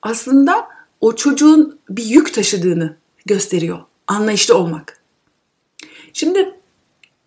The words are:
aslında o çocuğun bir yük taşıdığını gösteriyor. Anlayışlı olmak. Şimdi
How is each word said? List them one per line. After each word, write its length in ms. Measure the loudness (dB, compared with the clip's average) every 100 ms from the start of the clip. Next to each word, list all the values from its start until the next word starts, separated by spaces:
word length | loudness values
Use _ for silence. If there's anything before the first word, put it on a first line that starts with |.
aslında 680 | -6 -6 2 2 4 0 -4 -16 _ _
o 140 | -2 0
çocuğun 640 | -2 2 4 4 2 -4 -16
bir 160 | -12 0
yük 280 | 2 2
taşıdığını 600 | -2 -4 -2 -2 -2 -4 -10 _ _ -4
gösteriyor. 540 | -4 -2 -4 -4 -8 -16 _ -8
Anlayışlı 500 | -4 -2 0 2 2
olmak. 420 | 0 -8 -14 -20 _ _ _ _ _ _ _ _ -20 -20 -18
Şimdi 420 | -6 -2 -2 -2 -8 _ _ _ _ _ _